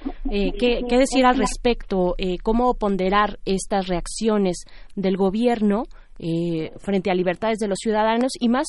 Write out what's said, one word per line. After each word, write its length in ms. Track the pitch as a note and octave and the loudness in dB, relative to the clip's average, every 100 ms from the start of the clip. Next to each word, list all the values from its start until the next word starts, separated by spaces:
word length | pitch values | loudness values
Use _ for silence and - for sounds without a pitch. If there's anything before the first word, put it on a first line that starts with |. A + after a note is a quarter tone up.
| - - C4+ | -8 -6 -4
Eh, 180 | G3+ G3 - | 0 0 0
¿qué, 220 | B3 - B3 | 0 0 2
qué 100 | B3 | 2
decir 260 | C4+ C4+ | 4 4
al 140 | B3+ C4 | 4 4
respecto? 800 | G#3 - B3 A#3 - G3 F3+ - | 0 0 0 -2 -2 0 0 0
Eh, 200 | F#3+ F3 | -2 -4
¿cómo 320 | - A3+ B3 | 0 2 2
ponderar 640 | A#3+ G#3 G3 F#3 G3+ G#3 G3+ - | 2 0 0 2 4 2 0 -2
estas 400 | F#3+ - G3+ F#3 | -2 0 -2 0
reacciones 800 | F3 - - A3 G#3+ F#3+ E3+ - - - - | -2 -4 -4 0 2 2 -2 -8 -18 -14 -4
del 200 | F#3+ F#3 | -2 2
gobierno, 680 | G3 G#3+ A#3+ A#3 G#3 G3+ C4+ - - - | 0 2 2 2 2 0 -2 -12 -20 -10
eh, 540 | E3 E3 E3+ E3 D#3 - | -4 -2 -2 -2 -6 -8
frente 320 | - G3 G3+ | -2 0 0
a 20 | |
libertades 440 | F3+ F#3 E3+ A3 A3 | 0 0 -2 -2 -2
de 100 | G#3+ | -2
los 100 | F#3 | -2
ciudadanos, 540 | A3+ G#3+ A3 A3+ B3+ - | 0 0 2 2 0 0
y 80 | A#3+ | 0
más 180 | B3 | 0